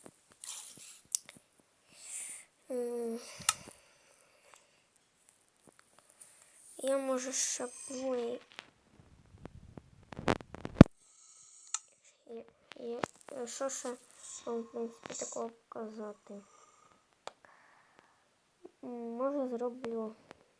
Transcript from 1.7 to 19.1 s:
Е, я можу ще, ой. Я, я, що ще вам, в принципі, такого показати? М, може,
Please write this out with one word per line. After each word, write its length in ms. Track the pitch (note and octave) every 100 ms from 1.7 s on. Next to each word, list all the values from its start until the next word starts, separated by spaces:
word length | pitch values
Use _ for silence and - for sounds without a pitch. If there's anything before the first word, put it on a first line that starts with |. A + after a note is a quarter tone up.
| - - - - - - - - - -
Е, 480 | B3+ A#3+ A#3+ A#3 A3+ - - - - - - - - - - - - - - - - - - - _ - - - - - - - - - - - - - - - -
я 200 | C4 C4+
можу 360 | C4+ B3+ B3+
ще, 340 | C4 - - B3 - -
ой. 520 | B3+ C4 B3 A#3 B3 - - - - - - - - - - - - - - - - - - - - - - - - - - - - - - - - - - - - - - -
Я, 720 | A3+ - - - - A#3+ A#3+ - - -
я, 160 | C#4 A#3
що 220 | - C4+
ще 280 | C4 B3+ B3+ - - - - -
вам, 160 | A#3
в 100 | A3+
принципі, 420 | A#3+ A#3 A3+ -
такого 360 | - - B3 A#3
показати? 920 | A3+ - - A3 G#3+ G#3+ G#3 - G3+ G3+ - - - - - _ - - - - - - - - - - - _ _ _ _ - -
М, 60 | B3+
може, 680 | A#3+ A#3